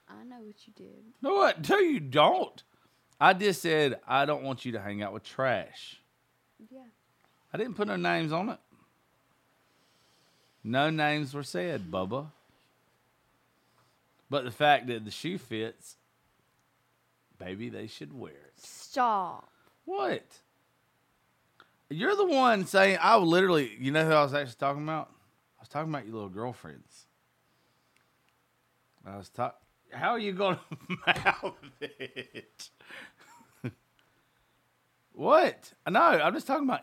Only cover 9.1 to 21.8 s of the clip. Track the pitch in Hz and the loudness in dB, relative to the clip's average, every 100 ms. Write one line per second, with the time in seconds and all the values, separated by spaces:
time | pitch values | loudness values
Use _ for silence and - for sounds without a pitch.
9.1 | _ _ _ _ _ _ _ _ _ _ | _ _ _ _ _ _ _ _ _ _
10.1 | _ _ _ _ _ 110 127 151 156 147 | _ _ _ _ _ -4 0 0 0 0
11.1 | 151 143 143 139 175 180 139 90 95 92 | -2 -4 -8 -8 -6 -6 -6 -6 -6 -4
12.1 | 123 151 - _ _ _ _ _ _ _ | -6 -10 -16 _ _ _ _ _ _ _
13.1 | _ _ _ _ _ _ _ _ _ _ | _ _ _ _ _ _ _ _ _ _
14.1 | _ _ 143 123 107 147 139 123 117 107 | _ _ -6 -6 2 4 4 2 -6 -8
15.1 | - 156 190 - 110 113 - - - _ | -10 -8 -8 -8 -6 -6 -10 -20 -20 _
16.1 | _ _ _ _ _ _ _ _ _ _ | _ _ _ _ _ _ _ _ _ _
17.1 | _ _ _ 90 98 120 104 107 - 147 | _ _ _ -12 -10 -10 -12 -14 -16 -16
18.1 | 139 87 71 71 _ - - - 277 247 | -14 -16 -18 -20 _ -20 -20 -10 -2 0
19.1 | 208 180 - - _ _ _ - 381 381 | 0 -4 -10 -18 _ _ _ -10 -6 -4
20.1 | - - - _ _ _ _ _ _ _ | -4 -8 -20 _ _ _ _ _ _ _
21.1 | _ _ _ _ _ _ _ | _ _ _ _ _ _ _